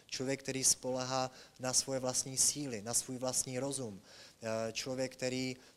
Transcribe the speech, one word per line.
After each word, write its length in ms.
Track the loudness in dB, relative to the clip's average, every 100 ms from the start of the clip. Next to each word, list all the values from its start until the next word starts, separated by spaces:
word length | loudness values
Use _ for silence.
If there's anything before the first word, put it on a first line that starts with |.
| -8
člověk, 340 | -4 0 0
který 240 | -2 2
spoléhá 680 | 4 4 2 -2 0 2 0 -4 -18 -6
na 140 | 0
svoje 260 | 2 2 0
vlastní 380 | 0 0 0 4
síly, 440 | 4 4 -2 -4
na 120 | -2
svůj 240 | -2 -2 -2
vlastní 420 | 0 0 0 0
rozum. 420 | -2 -2 -4 -8
Eh, 680 | -14 -18 -20 -6 -2 0 0
člověk, 400 | -2 -4 -2 -2
který 420 | 0 0 0 0 -4 -12